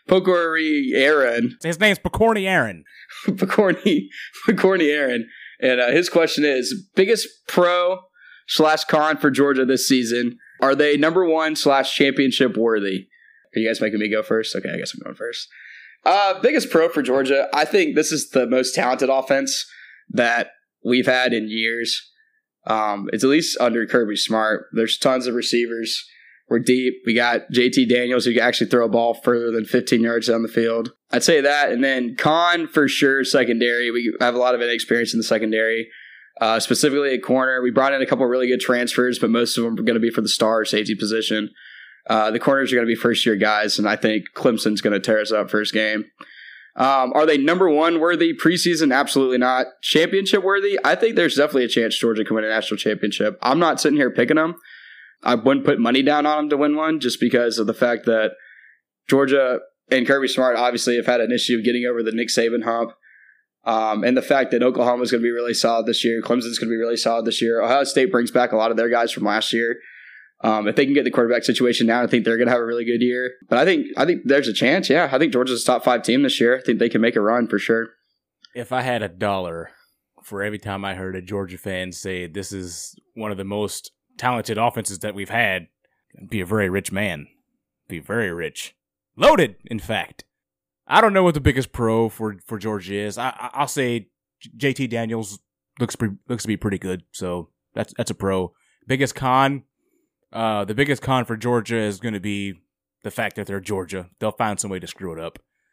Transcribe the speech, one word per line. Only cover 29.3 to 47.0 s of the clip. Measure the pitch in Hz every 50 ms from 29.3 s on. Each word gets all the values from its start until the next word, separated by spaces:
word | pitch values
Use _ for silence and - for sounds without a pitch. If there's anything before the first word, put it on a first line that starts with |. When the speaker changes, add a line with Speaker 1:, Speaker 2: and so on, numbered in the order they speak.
| 120 120 117 117
Speaker 1:
than | 113 113 104
fifteen | - - 240 - - 131 113
yards | 117 117 117 117 113
down | 123 113 113 113
the |
field. | 110 - 117 113 113 113 117 113 120 - _ _ -
I'd | - 123 -
say | - 165 143
that. | 139 143 147 147 143 -
And | 113 120 139
then | 135 131 127 123 117 127
con | - - 151 156 170 170 170 175 170 160
for | - - 156 143
sure, | 131 - - 147 135 135 135 127
secondary. | - - 139 123 117 117 113 120 120 120 120 123 117
We | 117 123 117 110 - -
have | 123 120 120
a |
lot | 123 123 127 123
of | 117
inexperience | 120 120 120 113 - - 113 120 117 113
in | -
the | 113 110
secondary, | - 117 107 113 110 110 110 110 113 113 113 117 - - - - - - - - _ - -
uh, | 117 110 113 113
specifically | - - 123 - - 147 135 143 143 139 131
at | 120 -
corner. | - 127 131 131 131 131 127 123
We | 123
brought | 110 135 131 139 139
in | 135 131
a |
couple | - 139 120 135
of | 120
really | 123 127 127
good | 123 123 120
transfers, | - - 123 120 123 120 - 127 123 123 120
but | - 123 110
most | 113 117 120 117 -
of | 123 117
them | 117 113 101
are |
gonna | 113 123 117 113
be | 113 117
for | 113 117
the | 107 107
star | - - 113 110 113 110 107
safety | - - 107 107 113 110
position. | 98 110 104 110 113 110 - 113 110 107 107 _ - - - - - - - - _ -
Uh, | - 113 110 107 110
the | 110 117
corners | - 147 139 135 135 120
are | 127
gonna | 120 117
be | 113 113
first-year | 110 - 117 113 - - 117 107
guys, | 95 107 107 107 104 107 104 - 101
and | 104 101
I | 107
think | - - 110 110 104 - - -
Clemson's | - - 131 113 107 - 110 107 95
gonna | - 107 104 98
tear | - 113 110 107
us | 104 107
up | 110 107 95 95
first | - 107 110 - -
game. | 110 110 107 107 104 - - _ - - - - - - - - - - - -
Um, | - 127 135 135 135